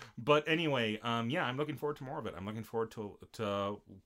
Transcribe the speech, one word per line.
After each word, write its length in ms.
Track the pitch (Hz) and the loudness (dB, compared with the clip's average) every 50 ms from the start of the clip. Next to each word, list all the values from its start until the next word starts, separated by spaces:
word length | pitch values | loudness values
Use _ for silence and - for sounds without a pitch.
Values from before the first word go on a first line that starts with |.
| - - - - | -18 -14 -12 -4
But 280 | 110 147 147 151 147 160 | 4 6 6 6 6 4
anyway, 500 | 160 170 165 151 135 123 113 107 107 - | 2 2 4 2 4 4 4 2 0 0
um, 280 | 113 117 117 117 117 117 | 0 0 0 2 2 2
yeah, 140 | 147 185 131 | 0 0 0
I'm 100 | 123 127 | 0 0
looking 200 | 139 151 151 147 | 0 -2 -2 -2
forward 200 | 123 147 147 147 - | -4 -2 -4 -4 -4
to 60 | 139 | -8
more 140 | 131 156 156 | -8 -6 -6
of 80 | 113 | -6
it. 80 | 95 - | -6 -6
I'm 80 | 85 95 | -4 -6
looking 200 | 107 107 113 107 | -4 -4 -6 -8
forward 260 | - 120 113 113 110 | -4 -2 -2 -2 -2
to, 240 | - 120 104 101 - - - - - | -4 -8 -8 -8 -10 -14 -20 -16 -8
to 440 | - 110 101 101 101 98 101 104 104 _ - 95 95 _ | -4 -2 0 0 0 0 0 -2 -6 _ -18 -20 -20 _